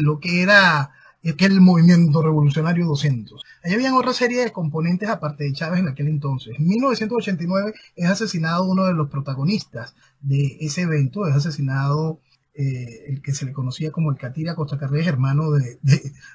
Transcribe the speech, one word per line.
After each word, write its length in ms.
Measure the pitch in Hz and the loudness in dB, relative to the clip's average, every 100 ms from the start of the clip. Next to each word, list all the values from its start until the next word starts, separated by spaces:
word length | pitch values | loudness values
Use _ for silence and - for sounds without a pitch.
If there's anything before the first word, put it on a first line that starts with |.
lo 180 | 147 151 | 2 0
que 220 | 175 175 | -2 0
era 480 | 185 202 180 151 135 - - _ 165 | 4 6 6 2 -2 -8 -20 _ -6
aquel 320 | 147 196 196 | 0 4 8
movimiento 640 | 185 170 170 175 165 160 | 8 8 8 8 6 4
revolucionario 640 | 156 151 143 156 160 175 170 | 2 2 2 2 0 0 0
doscientos. 560 | 143 151 120 107 - - - | 0 0 -2 -6 -16 -20 -10
Ahí 80 | 170 | -4
habían 220 | 214 262 | -2 2
otra 180 | 254 254 | 2 0
serie 320 | - 240 247 | 0 0 0
de 80 | 233 | -2
componentes 560 | 190 156 160 170 180 214 | -2 -4 -2 -2 -2 -2
aparte 360 | 214 151 147 | -4 -6 -6
de 80 | 143 | -6
Chávez 280 | 135 165 180 | -4 -2 -2
en 80 | 170 | -2
aquel 200 | 131 147 | -2 -2
entonces. 460 | 151 143 127 113 131 | -2 -2 -6 -6 -2
En 80 | 165 | 0
mil 140 | 220 | 2
novecientos 380 | 269 226 214 240 | 2 0 -2 -2
ochenta 240 | 202 170 | -2 -4
y 40 | 175 | -2
nueve 280 | 190 208 - - - | -2 -2 -8 -14 -4
es 120 | 175 | -2
asesinado 560 | 202 220 170 160 170 | 0 -2 -4 -2 -2
uno 200 | 185 185 | 0 0
de 80 | 185 | 2
los 180 | 165 143 | 0 -2
protagonistas 840 | 139 139 131 151 214 - 117 117 _ _ _ | -6 -6 -4 -2 -2 -6 -14 -14 _ _ _
de 380 | 139 139 139 - | -2 0 0 -4
ese 220 | 151 180 | -8 -4
evento, 440 | 175 151 131 202 175 | -2 0 -2 -2 0
es 80 | |
asesinado, 840 | 139 160 147 135 135 139 147 160 156 _ _ _ | 0 0 -4 -4 -2 -2 -2 -2 -6 _ _ _
eh, 500 | - 135 127 120 113 143 | -6 -4 -4 -10 -14 -10
el 120 | 135 | -8
que 140 | - | -6
se 100 | 139 | -6
le 80 | 131 | -6
conocía 400 | 139 127 - 156 | -6 -8 -6 -6
como 180 | 170 156 | -4 -4
el 60 | 131 | -4
Catira 380 | 127 160 165 | -8 -8 -8
Costa 240 | 160 147 139 | -6 -6 -6
Carrera, 300 | 135 147 170 | -4 -2 0
hermano 420 | 131 135 143 156 | 0 0 0 0
de, 280 | 143 123 - | 0 -2 -2
de, 300 | 139 143 143 - - | 2 2 0 -16 -20